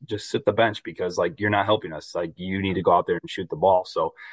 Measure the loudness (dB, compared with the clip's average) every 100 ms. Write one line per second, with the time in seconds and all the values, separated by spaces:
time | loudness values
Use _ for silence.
0 | -8 -8 -4 -2 0 4 2 0 -10 -6
1 | -4 0 -2 0 0 2 2 0 -2 -12
2 | -8 -6 -6 -6 -6 -2 -2 0 4 4
3 | 4 -2 -4 -10 -8 2 4 4 2 -4
4 | -4 -4 -20